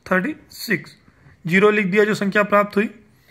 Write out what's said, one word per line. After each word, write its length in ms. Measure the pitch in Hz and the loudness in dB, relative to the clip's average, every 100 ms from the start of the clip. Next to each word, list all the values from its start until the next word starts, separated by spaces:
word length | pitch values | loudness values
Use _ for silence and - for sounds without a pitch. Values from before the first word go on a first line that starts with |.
| - | -4
थर्टी 300 | 185 226 311 _ | -2 -2 -8 _
सिक्स। 440 | - - 185 - - _ _ _ _ 160 | -18 -6 -6 -8 -20 _ _ _ _ -2
ज़ीरो 240 | 185 208 | 2 4
लिख 140 | 208 190 | 2 0
दिया 160 | 208 208 | 2 0
जो 80 | 196 | 0
संख्या 280 | 202 208 202 | -2 -2 0
प्राप्त 320 | 208 202 202 | 0 0 -2
हुई। 120 | 226 - _ _ _ | -4 -8 _ _ _